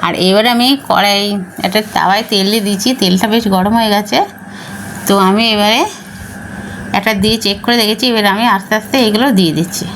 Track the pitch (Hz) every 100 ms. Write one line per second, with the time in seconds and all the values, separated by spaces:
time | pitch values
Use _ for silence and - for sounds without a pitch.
0 | 175 175 180 196 233 240 247 277 - -
1 | 202 202 202 202 180 - 196 202 214 -
2 | 165 202 233 208 190 220 202 196 247 262
3 | 190 185 220 226 226 190 190 233 226 208
4 | 202 262 415 - - - - - - -
5 | - 202 190 202 233 214 208 233 415 -
6 | - - - - - - - - - -
7 | 208 208 214 220 202 202 - 240 214 220
8 | 254 226 208 196 240 196 190 220 214 269
9 | 226 214 269 202 175 151 180 - 180